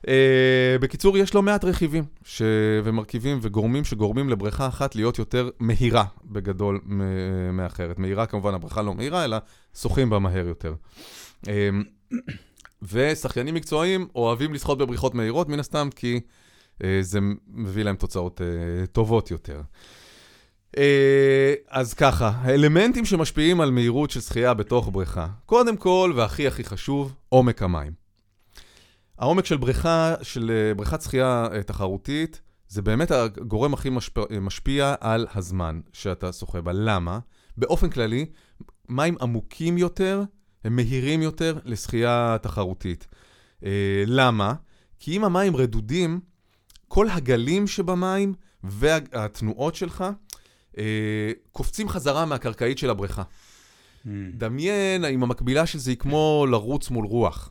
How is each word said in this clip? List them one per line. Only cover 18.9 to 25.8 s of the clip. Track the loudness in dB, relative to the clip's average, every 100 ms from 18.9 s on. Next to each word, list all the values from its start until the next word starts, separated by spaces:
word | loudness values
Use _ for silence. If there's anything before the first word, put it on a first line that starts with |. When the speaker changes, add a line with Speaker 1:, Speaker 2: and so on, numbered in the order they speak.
| 0 4 2 2
Speaker 1:
יותר. | -8 -10 -14 -14 -18 -20 -20 -20 -20 -20 -20 _ _ _ 2
אה, | 4 6 6 6 6 6 4 2 _
אז | -4 -4
ככה, | 4 4 4 0 0
האלמנטים | 2 6 6 6 4 2
שמשפיעים | 0 0 0 2 2 4
על | 4
מהירות | 4 2 2 -2
של | -4
שחייה | -4 0 2
בתוך | 2 2 0 2
בריכה. | -4 -4 -4 -6 -10 2
קודם | 4 6
כל, | 2